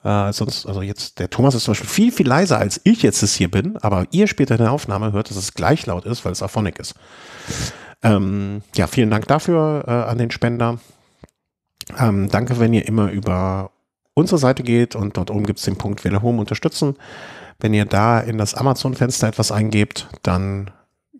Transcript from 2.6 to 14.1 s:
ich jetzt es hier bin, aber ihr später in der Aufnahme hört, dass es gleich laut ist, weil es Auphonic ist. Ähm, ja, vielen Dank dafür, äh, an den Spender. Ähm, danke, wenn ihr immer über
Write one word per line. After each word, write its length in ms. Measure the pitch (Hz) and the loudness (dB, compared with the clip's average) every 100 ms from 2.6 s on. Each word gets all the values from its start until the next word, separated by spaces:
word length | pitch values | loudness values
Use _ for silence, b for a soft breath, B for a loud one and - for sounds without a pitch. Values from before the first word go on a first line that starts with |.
| 101 - | 0 2
ich 180 | 185 233 | 4 4
jetzt 200 | 117 - | 4 2
es 120 | 104 | 0
hier 160 | - 90 | 0 0
bin, 280 | 98 165 220 | 0 -2 -2
aber 280 | 107 95 92 | 0 0 0
ihr 160 | 170 208 | 2 2
später 280 | - 143 113 | 2 0 2
in 40 | |
der 100 | 113 | 2
Aufnahme 420 | 143 - 101 107 | 0 -2 -4 -2
hört, 180 | 101 107 | -2 -4
dass 80 | 98 | -6
es 160 | 92 | -8
gleich 320 | - 95 156 - | -2 0 0 0
laut 180 | 90 | -6
ist, 220 | 101 123 - | -4 -6 -6
weil 60 | |
es 100 | 90 | -6
Auphonic 360 | 95 - 98 - | -4 -2 -2 -4
ist. 160 | - - B B B B B B B B B B | -12 -16 B B B B B B B B B B
Ähm, 600 | - 101 98 101 101 104 - | 2 2 2 -2 -4 -8 -8
ja, 120 | - 113 | -2 0
vielen 220 | - 113 | 2 2
Dank 160 | 107 104 | 2 0
dafür, 560 | 143 - 170 156 151 127 | 0 2 2 2 -2 -2
äh, 40 | |
an 280 | 120 110 117 | -2 -2 -2
den 120 | 117 | -2
Spender. 480 | - 120 120 117 117 b b b b - _ _ _ _ - - - | -2 -2 0 -2 -2 b b b b -20 _ _ _ _ -20 -14 0
Ähm, 300 | 117 98 101 | 2 2 0
danke, 300 | 101 123 120 | 0 0 2
wenn 140 | 113 | 4
ihr 120 | 113 - | 4 2
immer 240 | 110 101 | 0 0
über 600 | 101 101 90 92 95 95 _ _ _ _ | 0 -2 -2 0 -4 -6 _ _ _ _